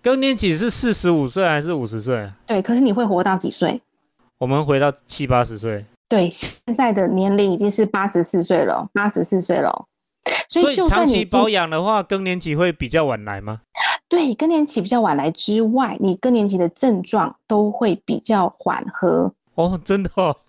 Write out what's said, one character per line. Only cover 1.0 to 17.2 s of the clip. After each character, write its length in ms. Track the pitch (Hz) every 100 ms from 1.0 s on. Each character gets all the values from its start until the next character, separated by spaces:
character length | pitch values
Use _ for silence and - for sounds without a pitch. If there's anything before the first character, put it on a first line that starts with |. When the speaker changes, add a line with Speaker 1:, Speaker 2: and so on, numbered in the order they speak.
| 180
Speaker 1:
五 160 | 165 131
岁 200 | 190 180
还 140 | 151
是 100 | 156
五 140 | 160 117
十 160 | 110
岁？ 260 | 110 120 101 98 -
Speaker 2:
对， 160 | 208
可 100 | 190
是 80 | 240
你 100 | 262
会 140 | 202 226
活 180 | 180
到 140 | 175 185
几 140 | -
岁？ 280 | - 175 247 _ _ _ _ _ _
Speaker 1:
我 80 | 127
们 180 | 139 147
回 140 | 139
到 120 | 143 139 _
七 200 | - 135
八 180 | 127 117
十 100 | 110
岁。 300 | 113 104 104 _ _
Speaker 2:
对， 180 | 214 175
现 280 | - - - - 233
在 160 | 240
的 160 | 202 180
年 280 | 185 196 202
龄 140 | 202
已 40 | 175
经 140 | 202
是 160 | 202 214
八 220 | 208 202
十 160 | 175
四 180 | 170 175
岁 240 | 175 175 113
了， 240 | - 208
八 160 | 196 208
十 160 | 190
四 160 | 170 190
岁 180 | 170 175
了。 280 | 143 - - _ _ _ - - -
所 220 | 330 320
以 40 | 277
就 120 | 349
算 180 | 202 311
你 60 |
Speaker 1:
所 60 | 208
以 20 |
长 0 |
期 60 | 180
保 220 | - 220
养 220 | 202 165
的 140 | 160
话， 180 | 190 220
更 220 | 180 196
年 160 | 190 180
期 160 | 160 151
会 160 | 175
比 180 | 160 123
较 160 | 160 147
晚 180 | 110
来 160 | 104 98
吗？ 220 | 104 110 _ - - - _
Speaker 2:
对， 240 | 349 294
更 160 | 220 320
年 160 | 330 294
期 160 | 240
比 80 | 190
较 100 | 247
晚 160 | 208 143
来 140 | 147
之 320 | 165 - 214
外， 340 | 220 247 247 -
你 160 | 196 180
更 180 | 254
年 160 | 240 208
期 80 | 190
的 100 | 170
症 340 | - 262 196
状 320 | 180 214